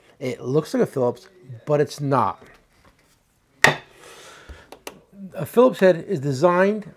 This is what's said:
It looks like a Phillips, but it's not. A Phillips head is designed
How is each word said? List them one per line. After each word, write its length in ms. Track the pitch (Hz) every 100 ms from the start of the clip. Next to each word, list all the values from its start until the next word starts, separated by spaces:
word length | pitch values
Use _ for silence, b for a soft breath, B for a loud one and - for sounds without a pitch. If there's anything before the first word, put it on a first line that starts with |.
| b b
It 220 | 131 -
looks 320 | 127 143 156
like 80 | 254
a 60 | 196
Phillips, 420 | 139 123 117 - - 135 117 -
but 120 | 151
it's 220 | 147 -
not. 400 | 143 135 98 - - - _ _ _ _ _ _ _ _ _ _ - - - B B B B B B B B - - - _ 202 190 190
A 100 | 156
Phillips 360 | 226 247 185
head 220 | 190 165 -
is 120 | 180
designed 720 | 139 127 175 175 196 214 180